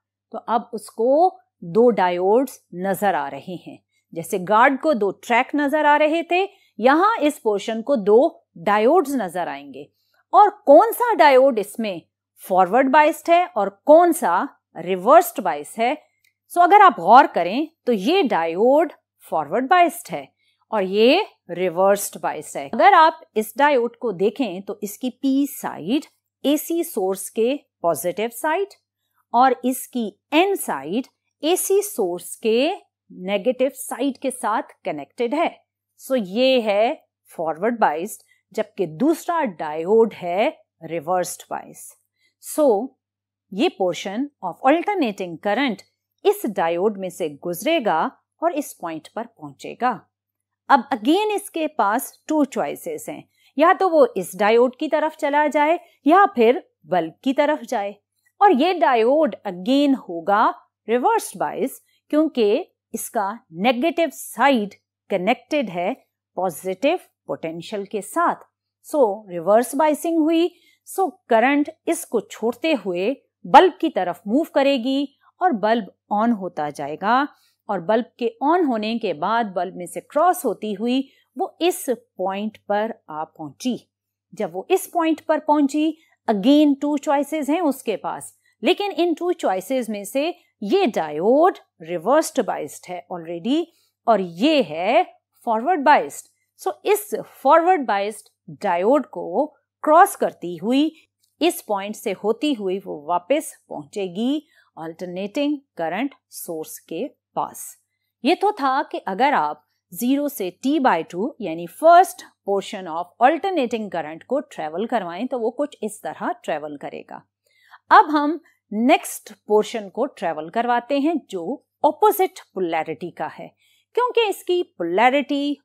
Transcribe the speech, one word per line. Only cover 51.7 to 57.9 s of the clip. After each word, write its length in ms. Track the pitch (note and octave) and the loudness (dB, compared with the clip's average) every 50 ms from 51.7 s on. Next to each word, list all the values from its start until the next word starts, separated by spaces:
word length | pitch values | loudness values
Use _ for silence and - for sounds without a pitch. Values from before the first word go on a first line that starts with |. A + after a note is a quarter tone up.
| - - A3 G3 G#3+ - - - - _ _ - | -2 -2 -2 0 0 -2 -4 -8 -14 _ _ -4
टू 160 | D4+ D#4 C#4+ | 0 0 0
चॉइसेस 640 | C#4 - A3 D#3+ C#3+ - - - F3 D3+ D#3 - - | 0 -2 -4 -4 -4 -6 -8 -10 -10 -10 -10 -10 -12
हैं, 200 | - C3+ - _ _ _ _ _ _ C4 | -14 -14 -18 _ _ _ _ _ _ 2
या 140 | D4+ E4+ F#4+ | 4 4 4
तो 160 | F#4 F#4+ F#4+ | 4 2 2
वो 180 | E4 D#4 C4+ A#3+ - | 4 4 4 4 2
इस 200 | - F3+ - - | -4 -6 -6 -4
डायोड 400 | F3+ G#3 G3+ A3+ A#3 B3 C4 - | 0 2 4 4 4 4 2 0
की 120 | _ D4+ D4+ | _ -4 -2
तरफ 280 | E4 D4+ D4 D#4 D#4 | -2 -2 -2 -2 -4
चला 300 | - D#4 C#4+ C#4 D4 D4+ | -4 -4 -2 0 2 0
जाए 320 | D4+ D4 D4+ D4 D4+ E4+ F4 - - _ _ _ | 2 2 2 2 2 0 -2 -4 -12 _ _ _
या 180 | C#4 E4 F#4+ G4+ | 4 6 6 6
फिर 360 | F#4+ G4 - A3+ A3+ C4 F4+ - _ _ _ _ | 4 4 4 4 4 4 2 -2 _ _ _ _
बल्ब 280 | D3+ F3 F3+ E3 D#3+ E3 _ - | -2 -2 -2 -2 -2 -8 _ -4
की 80 | C4 C4+ | -4 0
तरफ 300 | D#4 D4 C#4+ D4+ C4 A#3 | 0 2 0 0 -2 -4
जाए। 340 | G#3+ B3+ A3 G3+ G3+ | -6 -6 -6 -6 -6